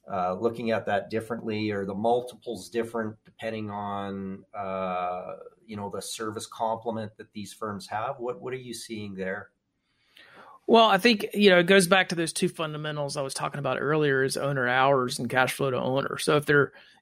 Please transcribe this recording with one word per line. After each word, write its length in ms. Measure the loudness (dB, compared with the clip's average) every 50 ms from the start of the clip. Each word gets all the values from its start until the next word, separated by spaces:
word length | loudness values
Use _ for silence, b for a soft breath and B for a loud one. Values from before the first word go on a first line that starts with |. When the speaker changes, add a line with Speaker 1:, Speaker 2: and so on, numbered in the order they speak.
| _ -6
Speaker 1:
uh, 240 | -4 -2 -2 -2 -2
looking 360 | 0 -2 -2 -2 -2 -2 0
at 140 | 0 0 0
that 240 | 0 -2 -2 -2 -2
differently? 600 | -4 -4 -4 -4 -8 -6 -6 -6 -4 -2 -2 -2
Are 160 | -2 -2 -4
the 80 | -4 -6
multiples 760 | -2 0 2 2 0 0 -6 -16 -14 _ -10 -10 -10 -12 -6
different 480 | -4 -4 -4 -2 -4 -6 -6 -6 -10 _ _
depending 460 | -20 _ _ -8 -8 -6 -6 -8 -8
on, 760 | -8 -8 -6 -6 -6 -6 -6 -6 -8 -8 -8 -10 -10 -12 -16 _
uh, 840 | -12 -10 -8 -6 -4 -4 -4 -4 -4 -4 -4 -4 -6 -6 -8 -12 -14 -14 -16 -20 _ _ _
you 100 | -14 -10
know, 120 | -10 -8 -8
the 140 | -8 -10
service 440 | -10 -10 -10 -8 -8 -8 -6 -8 -12
complement 720 | -12 -6 -4 -2 -2 -2 -2 -4 -6 -6 -6 -8 -8 _
that 160 | -18 -20 _
these 220 | _ -14 -14 -14 -10
firms 320 | -8 -8 -8 -6 -8 -8
have? 300 | -8 -6 -6 -4 -6 -8 -8
What, 240 | -8 -8 -8 -8
what 100 | -10 -10
are 60 | -10 -10
you 160 | -10 -12 -12
seeing 400 | -12 -12 -12 -10 -10 -10 -10 -8
there? 340 | -8 -6 -6 -6 -8 -10 _ _ _ _ _ _ _ _ _ b b b b b b b b b b b b b b _
Speaker 2:
Well, 200 | 6 6 8 8
I 120 | 8 4 4
think, 280 | 6 4 4 4 0 -4 2
you 160 | 6 8 8
know, 80 | 8 8
it 80 | 8
goes 200 | 8 6 6 8
back 220 | 6 4 4 4 2
to 60 | -2
those 180 | -4 -2 -4
two 160 | -2 -2 -2 -2
fundamentals 680 | -2 -4 -8 -6 -6 -6 -6 -6 -4 -4 -6 -4 -4
I 60 | -6
was 120 | -6 -6 -6
talking 240 | -6 -6 -6 -6 -4
about 220 | -2 -2 -2 0
earlier, 420 | 0 2 2 4 4 4 4 4
is 140 | 2 2 0
owner 300 | -2 -2 -2 0 0 2
hours 520 | 2 4 4 6 6 6 4 2 0 -2 -4
and 100 | -4 0
cash 240 | 4 4 4 2 2
flow 160 | -2 -2 0
to 100 | 0 0
owner. 380 | 0 0 0 0 -2 -2 -6 -2
So 180 | 2 2 2
if 100 | 2 4
they're, 260 | 4 6 6 4 4 b b b b b b